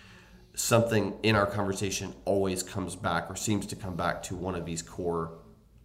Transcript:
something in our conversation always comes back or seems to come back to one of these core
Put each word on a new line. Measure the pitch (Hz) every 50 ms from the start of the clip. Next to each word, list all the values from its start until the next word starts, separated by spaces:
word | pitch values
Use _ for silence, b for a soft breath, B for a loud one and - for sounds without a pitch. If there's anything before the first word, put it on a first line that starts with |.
| B B B B B B B B B - -
something | - - - 123 113 110 - 113 107 98 98 98 -
in | - 110 110
our | 101 101
conversation | 101 - 107 101 95 95 - 107 95 95 - 101 90 - - -
always | 92 101 98 98 95 92 90
comes | - - - 98 92 87 85
back | - - 90 85 85 85 -
or | 95
seems | - - 117 107 98 -
to | - -
come | - - 92 90
back | 85 87 85 - - -
to | - 95
one | 87 87 95 92
of | 87 82
these | 87 85 80
core | - - - - 90 87 85 82 82 82 - - - - - - - _ _ -